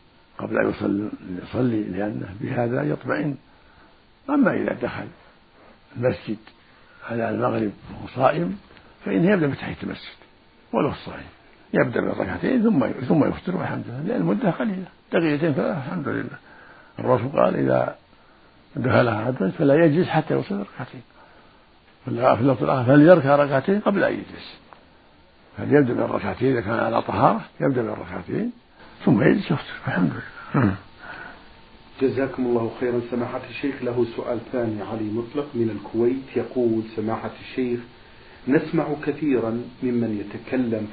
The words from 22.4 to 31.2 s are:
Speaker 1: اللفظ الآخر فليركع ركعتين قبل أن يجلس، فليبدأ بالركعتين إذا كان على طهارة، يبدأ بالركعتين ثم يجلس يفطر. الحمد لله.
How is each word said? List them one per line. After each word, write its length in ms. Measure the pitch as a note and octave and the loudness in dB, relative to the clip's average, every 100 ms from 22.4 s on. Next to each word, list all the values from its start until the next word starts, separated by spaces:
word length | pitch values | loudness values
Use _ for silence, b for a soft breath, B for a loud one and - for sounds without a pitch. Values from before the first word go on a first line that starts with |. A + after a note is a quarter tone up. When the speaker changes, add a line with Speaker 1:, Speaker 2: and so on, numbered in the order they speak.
Speaker 1:
اللفظ 220 | C3+ B2+ | 4 2
الآخر 200 | D3 C#3+ | 2 2
فليركع 520 | A#2+ D3 D3+ F3+ C3 C#3+ | 6 8 10 10 8 4
ركعتين 440 | C#3+ C#3 D#3+ G3+ | 4 2 2 0
قبل 240 | G#3+ G3 | 2 2
أن 80 | B2 | 0
يجلس، 480 | G2+ G2 - - - - - - _ _ _ _ _ - - | -2 -8 -14 -18 -20 -20 -20 -20 _ _ _ _ _ -18 -10
فليبدأ 380 | G#2+ C#3 B2+ | 4 4 6
بالركعتين 580 | A2+ A2+ A2+ G2 - C3 | 2 0 -2 -4 -2 0
إذا 80 | B2+ | 0
كان 180 | G2 A2+ | 0 -2
على 240 | A2+ A2+ | 0 0
طهارة، 420 | - - C#3 A3 - - | 0 2 4 2 -4 -2
يبدأ 220 | D3 B2+ | 0 0
بالركعتين 720 | A2 G#2+ F2 F#2 F2+ B2+ A#3 - _ B B B | -2 -6 -10 -10 -6 -4 -4 -8 _ B B B
ثم 180 | - A2+ | 2 4
يجلس 280 | - - - | 4 4 0
يفطر. 220 | C#3+ - - - | -4 -4 -8 -4
الحمد 260 | - F2 - - - - | 0 0 -2 -10 -16 -2
لله. 200 | D3 A2 F#2+ - - B B | 2 2 0 -8 -20 B B